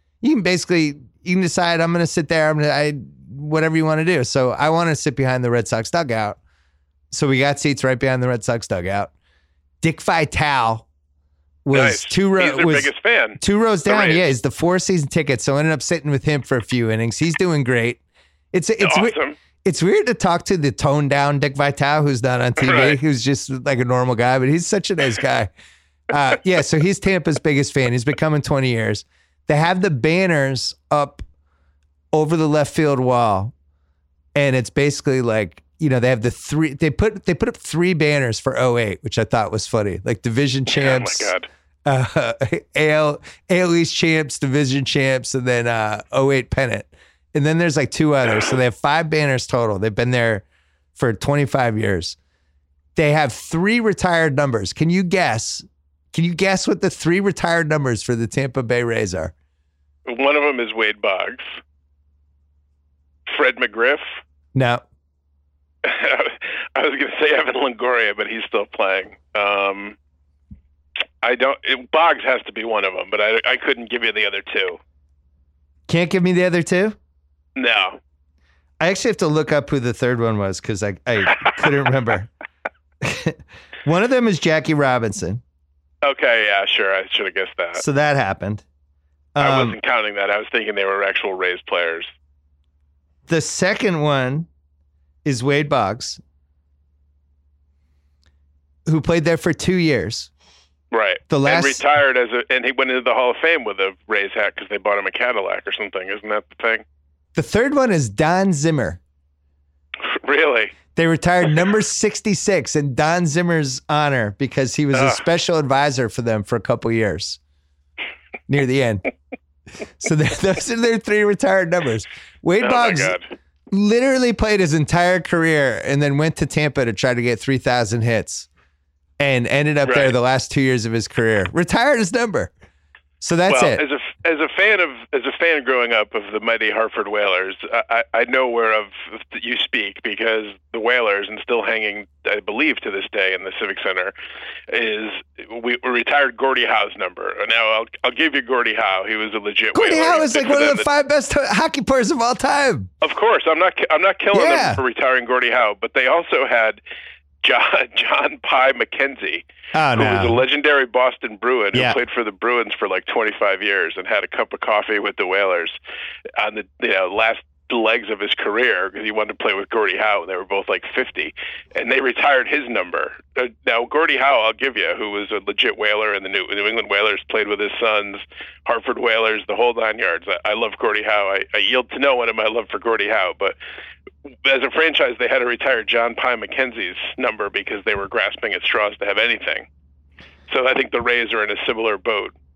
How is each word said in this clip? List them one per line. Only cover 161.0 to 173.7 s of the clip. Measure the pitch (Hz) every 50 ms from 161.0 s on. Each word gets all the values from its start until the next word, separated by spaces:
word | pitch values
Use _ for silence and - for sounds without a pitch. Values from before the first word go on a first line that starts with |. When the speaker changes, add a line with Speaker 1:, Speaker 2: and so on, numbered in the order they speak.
| 127 127 - - - 120 110 95
Speaker 2:
Bruin | 120 123 127 120 104 101 98
who | 127
Speaker 1:
Yeah. | 127 120
Speaker 2:
played | 107 120 123 -
for | - 123 117
the | 107
Bruins | 98 92 - 117 123 120 113 104 101 -
for, | 110 98
like, | 92 95 - -
twenty-five | - 120 110 107 101 - 110 101 98 92
years | 104 101 98 95 87 82 80 95
and | 90 -
had | 110 101 98
a | -
cup | - - 113 - -
of | -
coffee | - - 107 104 101 - 107 104
with | 107 101 92 -
the | 101 90
Whalers | 95 98 101 95 90 87 85 80 - - - - - - - - - - - 113 - -
on | 107 107 107
the, | 107 101 - _ -
you | 120 117 98
know, | 95 92 90 95
last | 110 110 113 113 - - _ _ _ _ -
legs | 127 117 113 110 113 120 107 107
of | 110 95
his | 101 92 -
career | - - 107 104 117 127 123 101 90 95 95
'cause | 95 101 107
he | 110
wanted | 107 107 107 107 101 -
to | -
play | 113 98
with | 98 98 -
Gordie | - 113 107 95 90 101
Howe, | 107 110 104 98
and | 85 90
they | 95
were | 90 98
both, | 95 101 98 95 -
like, | 98 90 - - -
fifty, | 123 127 - - 92 78 78 - - - - - - - - -
and | - 113 120
they | 131 139
retired | 135 127 117 - - 143 139 127 123 113
his | 139 151 135 120
number. | 120 101 90 90 - 78 67 - - - - _ _
Uh, | 135 127 123 113 _ _
now, | 127